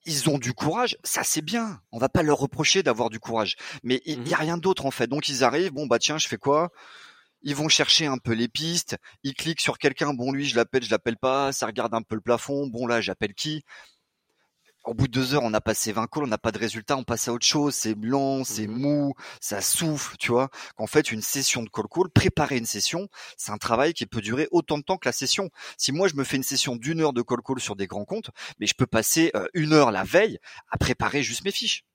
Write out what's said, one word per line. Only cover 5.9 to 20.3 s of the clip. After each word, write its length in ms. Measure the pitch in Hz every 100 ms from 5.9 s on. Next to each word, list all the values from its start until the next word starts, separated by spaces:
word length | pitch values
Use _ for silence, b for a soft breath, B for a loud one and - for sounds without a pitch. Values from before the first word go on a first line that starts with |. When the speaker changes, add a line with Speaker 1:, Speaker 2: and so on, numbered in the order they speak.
| 117
Speaker 1:
tiens, 180 | - 156
je 80 | -
fais 120 | 113
quoi ? 340 | 139 147 175 B B B B B B _
Ils 120 | 139
vont 140 | 143 151
chercher 380 | - 143 - 156
un 120 | 127
peu 140 | -
les 160 | 113 120
pistes, 480 | - 156 170 - 104 B B
ils 120 | 139
cliquent 260 | 131 160 160
sur 180 | - 117
quelqu'un, 340 | 147 135 147
bon 200 | 135 127
lui 140 | 139 143
je 100 | 120
l'appelle, 260 | 113 131
je 80 | 113
l'appelle 280 | 110 - 113
pas, 340 | 131 131 139
ça 140 | 131 110
regarde 280 | 107 113
un 80 | 113
peu 140 | 110 110
le 40 |
plafond, 460 | 117 120 - 139 139
bon 220 | 113 123
là 120 | 117
j'appelle 340 | 98 92 110
qui ? 280 | 101 151 151 B B B B _ _ _ _ _ _ _ _
Au 100 | -
bout 120 | 113 131
de 60 |
deux 220 | 123 127
heures, 100 | 143
on 100 | 117
a 60 | 107
passé 320 | 110 107 113
vingt 160 | 104 110
calls, 160 | 156
on 20 | 139
n'a 120 | 107
pas 120 | 113
de 80 | 104
résultat, 380 | 110 113 104 139
on 80 |
passe 240 | 120 117 -
à 40 |
autre 140 | 117 -
chose, 260 | 151 147
c'est 220 | - 113 107
lent, 400 | 110 139 135 135
c'est 240 | 131 107 107
Speaker 2:
Mhm. 140 | 113
Speaker 1:
mou, 340 | 143 147 143 139 B B
ça 200 | - 101
souffle, 560 | - - 165 147 - -
tu 140 | -